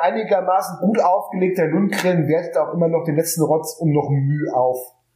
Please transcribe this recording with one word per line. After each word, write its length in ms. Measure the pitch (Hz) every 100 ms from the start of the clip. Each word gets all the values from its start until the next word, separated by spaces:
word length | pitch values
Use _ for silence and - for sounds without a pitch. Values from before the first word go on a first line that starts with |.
einigermaßen 800 | 175 220 202 190 180 185 190 165
gut 200 | 180 220
aufgelegter 680 | 175 190 - 185 185 185 156
Lundgren 600 | 160 202 - 180 175 139
wertet 300 | 160 175 165
auch 160 | 151
immer 140 | 170 165
noch 160 | 165 160
den 100 | 151
letzten 280 | 165 165
Rotz 320 | 143 160 156 -
um 140 | 160
noch 160 | 147 139
Mühe 420 | 139 139 147 151
auf. 420 | 123 127 127 - _ _